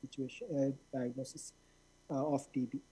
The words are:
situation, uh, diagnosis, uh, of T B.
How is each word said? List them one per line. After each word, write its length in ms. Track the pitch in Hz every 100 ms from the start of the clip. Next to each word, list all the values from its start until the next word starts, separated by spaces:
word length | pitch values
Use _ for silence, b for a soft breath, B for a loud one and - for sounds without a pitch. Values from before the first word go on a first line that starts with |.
situation, 440 | 143 - 127 - -
uh, 420 | 147 135 135 - 135
diagnosis, 580 | 123 123 127 - - - b b b - -
uh, 160 | 139 151
of 120 | 143 -
T 160 | 135 123
B. 80 | 139 -